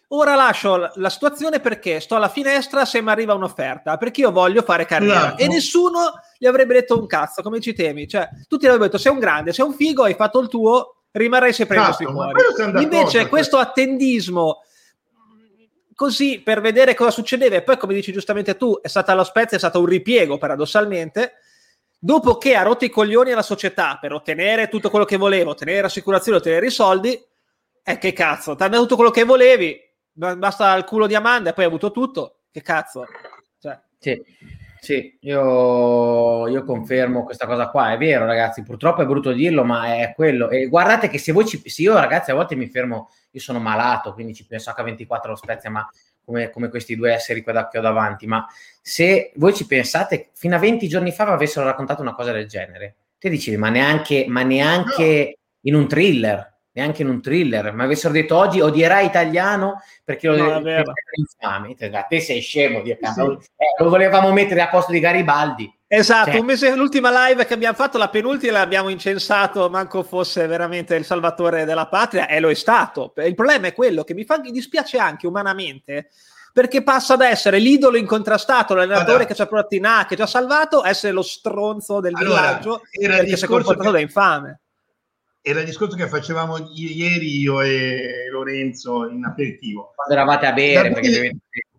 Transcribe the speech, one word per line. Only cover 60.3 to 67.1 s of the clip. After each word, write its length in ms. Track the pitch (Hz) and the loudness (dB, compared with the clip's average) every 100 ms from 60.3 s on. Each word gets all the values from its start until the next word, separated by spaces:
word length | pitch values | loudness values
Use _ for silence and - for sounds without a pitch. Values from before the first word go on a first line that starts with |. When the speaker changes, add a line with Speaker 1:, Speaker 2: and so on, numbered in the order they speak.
| 151 | 2
Speaker 1:
No, 60 | |
è 40 | 151 | 2
Speaker 3:
perché 140 | 156 | 0
Speaker 1:
vero. 280 | 156 160 147 | -2 -2 -2
Speaker 3:
è 280 | 135 - 156 | -6 -12 -8
infame.'" 560 | 147 _ 107 98 104 131 | -8 _ -8 -6 -8 -12
Te, 140 | 110 | -8
"Ma 120 | 104 | -8
te 160 | 98 165 | -2 -4
sei 220 | 160 123 | -2 -6
scemo", 400 | - 151 143 113 | -4 0 0 0
dire, 160 | 110 117 | -6 -6
Speaker 2:
Sì, 100 | 110 | -6
sì. 80 | 110 | -2
Speaker 3:
"Eh, 640 | 139 135 - _ 151 - | -2 -4 -12 _ -2 2
lo 60 | 170 | 2
volevamo 420 | 185 190 196 190 | 4 4 4 4
mettere 300 | 196 196 175 | 2 2 0
a 80 | 170 | 2
posto 220 | 180 175 | 2 2
di 80 | 170 | 0
Garibaldi." 720 | 170 180 165 147 151 120 107 _ _ | 2 2 2 0 0 -6 -12 _ _
Speaker 1:
Esatto, 380 | 208 214 226 214 | 2 4 4 4
Speaker 3:
Cioè 100 | 226 | 2
Speaker 1:
un 60 | 240 | 0
mese, 300 | 262 269 262 | 2 2 2
l'ultima 520 | 277 285 247 | 0 2 2